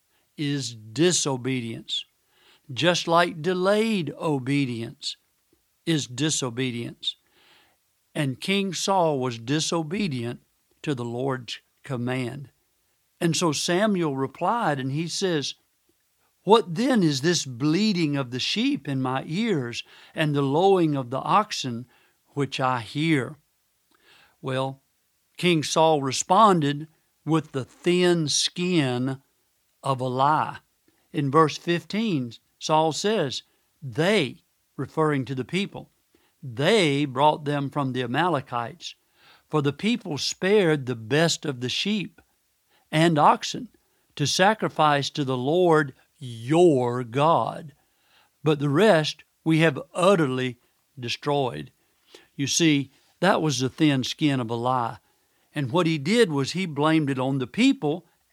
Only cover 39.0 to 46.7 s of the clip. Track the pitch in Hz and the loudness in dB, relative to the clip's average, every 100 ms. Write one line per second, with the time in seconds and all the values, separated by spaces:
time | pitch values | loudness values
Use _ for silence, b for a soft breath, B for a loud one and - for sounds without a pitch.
39 | b b b b b 156 143 139 208 240 | b b b b b -2 -2 -2 -2 -2
40 | 180 143 - - 185 214 180 156 127 120 | -4 -6 -6 -4 2 4 4 2 -2 -8
41 | 110 143 165 - 156 127 123 - 196 214 | -2 2 2 0 -6 -6 -6 -4 -2 -2
42 | - _ _ _ _ _ _ _ _ 156 | -4 _ _ _ _ _ _ _ _ 2
43 | 165 156 165 240 - - - _ _ _ | 4 6 4 4 -2 -10 -12 _ _ _
44 | _ - 143 - 185 214 170 - 156 143 | _ -6 -2 2 2 2 -2 2 2 2
45 | 139 - 135 131 127 170 180 156 147 - | 0 -4 -4 -2 0 2 4 4 2 -4
46 | b _ 131 117 117 160 180 | b _ -16 -12 0 4 6